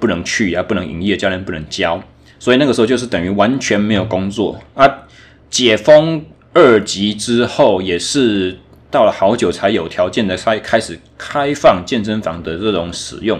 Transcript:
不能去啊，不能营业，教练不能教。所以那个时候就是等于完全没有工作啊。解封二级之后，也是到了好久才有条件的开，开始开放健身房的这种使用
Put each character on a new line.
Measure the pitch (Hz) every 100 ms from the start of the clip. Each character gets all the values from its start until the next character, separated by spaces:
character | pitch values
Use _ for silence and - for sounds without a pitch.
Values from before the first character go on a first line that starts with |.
不 | 113
能 | 87 85
去 | - 101
啊， | 85
不 | - 92
能 | 85
营 | 80
业， | 98 90
教 | 98
练 | 92
不 | 95
能 | 82 76
教。 | - 87 87 - _ _ _
所 | -
以 | 127
那 | 147
个 |
时 | 120
候 | 110
就 | 123
是 | 120
等 | 92
于 | 90
完 | 101 104 135
全 | - 104
没 | 104 104
有 | 92
工 | 92 98
作 | 110 92 - -
啊。 | - 139 - - - - _ _
解 | - 123 -
封 | - 151 160 160 - - _
二 | 175 143 110
级 | 101 92 101
之 | 104 - 120 120
后， | - 131 92
也 | 92 87
是 | - 143 120 101 92 92 - - -
到 | 143
了 | 107
好 | - 98 117
久 | 98
才 | - 98
有 | 107 82
条 | - 92
件 | 107 101
的 | 90
开， | - 107
开 | - 113
始 | - 82 _ -
开 | - 147 143
放 | 143 151 95 90
健 | 120
身 | 104 107
房 | 101 85
的 | 82 82
这 | 107
种 | 92 85
使 | 87 - -
用 | 107 92